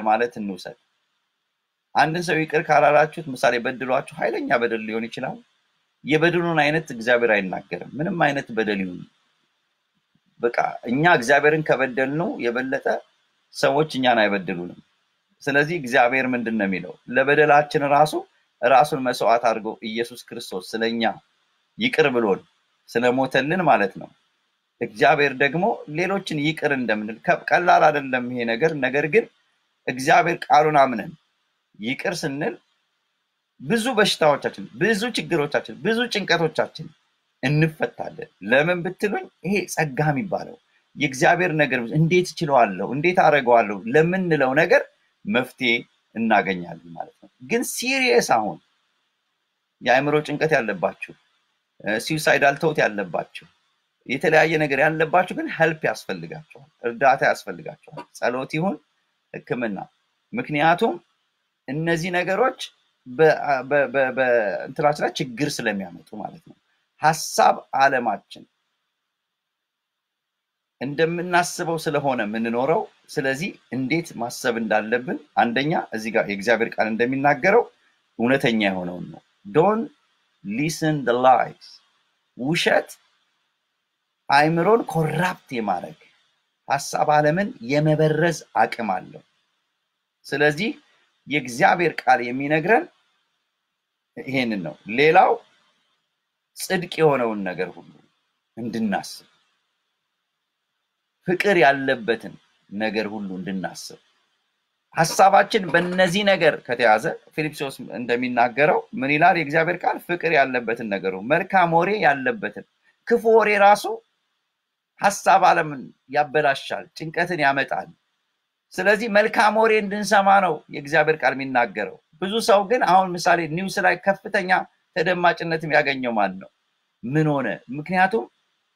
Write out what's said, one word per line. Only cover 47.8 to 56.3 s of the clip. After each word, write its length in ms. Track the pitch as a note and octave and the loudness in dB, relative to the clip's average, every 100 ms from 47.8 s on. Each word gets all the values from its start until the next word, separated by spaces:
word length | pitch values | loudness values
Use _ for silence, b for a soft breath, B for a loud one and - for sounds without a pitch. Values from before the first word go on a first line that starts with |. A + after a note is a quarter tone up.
| B3 C4+ B3+ A#3+ F3+ | -4 -2 2 2 2
አሁን 280 | A#2+ G#2 E3 _ _ _ _ _ _ _ _ _ _ _ _ | 0 -2 -8 _ _ _ _ _ _ _ _ _ _ _ _
የአእምሮ 340 | B2 B2 C#3+ D3+ | 2 2 4 0
ጭንቀት 280 | D3+ D3 C#3 | 0 -2 0
ያለባችሁ፣ 640 | C#3+ A2 G2+ F#2+ G2 - E2 _ _ _ _ _ _ | 0 0 -2 -4 -6 -16 -20 _ _ _ _ _ _
እ፣ 180 | F#2+ G#2+ | -6 -6
suicidal 560 | - D#3 D#3 C#3 C#3 C#3+ | -4 -2 0 2 2 2
thought 240 | E3 D3+ | -2 0
ያለባችሁ፣ 680 | A#2 G#2 F#2+ F2 - - - _ _ _ _ _ - | -2 -2 -6 -6 -8 -14 -20 _ _ _ _ _ -10
የተለያየ 460 | C#3+ - D#3 D#3 D#3 | -4 2 4 4 2
ነገር 220 | D3+ C3+ | 0 0
ያለባችሁ 540 | D3+ D#3+ D#3+ F3 F3+ A3 | 0 0 0 0 0 -4
ግን 120 | E4 | -8
ሄልፕ 320 | F#3 E3 D#3 | -2 -2 0
ያስፈልጋችኋል፣ 840 | C3+ G#2+ - F#2+ E2 | -4 -6 -8 -10 -12